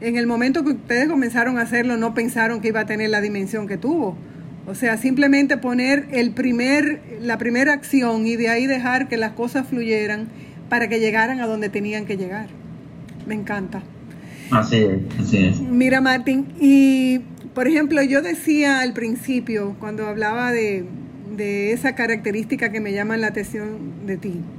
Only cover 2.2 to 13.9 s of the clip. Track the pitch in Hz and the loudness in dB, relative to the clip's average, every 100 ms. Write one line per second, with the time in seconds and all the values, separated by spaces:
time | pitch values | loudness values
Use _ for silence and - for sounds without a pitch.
2.2 | 226 233 226 233 220 214 214 214 214 208 | -2 0 0 0 0 0 -2 -2 0 0
3.2 | 208 202 190 220 196 185 240 330 208 165 | 0 -2 -4 -4 -6 -4 0 0 -2 -6
4.2 | - - - - 185 190 240 226 262 262 | -14 -16 -16 -14 -12 -2 0 0 2 4
5.2 | 277 277 277 269 247 247 254 285 277 262 | 6 6 4 2 0 0 2 2 0 0
6.2 | 240 247 254 240 254 285 285 294 - 220 | 0 0 0 2 2 2 2 -2 -8 -8
7.2 | 233 220 233 240 285 285 - 269 240 220 | -4 -2 0 2 4 2 2 2 4 2
8.2 | 220 233 226 233 269 262 247 254 269 226 | 0 2 2 2 2 0 0 0 0 -2
9.2 | 220 226 240 269 254 247 226 214 208 214 | -2 -2 -2 -2 -2 -2 0 0 0 -4
10.2 | 220 - - - - 240 220 226 220 220 | -8 -12 -16 -16 -2 0 0 2 2 2
11.2 | 226 262 226 214 208 208 202 214 208 190 | 0 0 -2 -2 -4 -4 -4 -4 -4 -6
12.2 | 180 208 208 - - - - - - - | -6 -8 -10 -14 -16 -16 -16 -18 -16 -14
13.2 | - 214 202 208 180 190 - | -8 -8 -6 -6 -6 -10 -12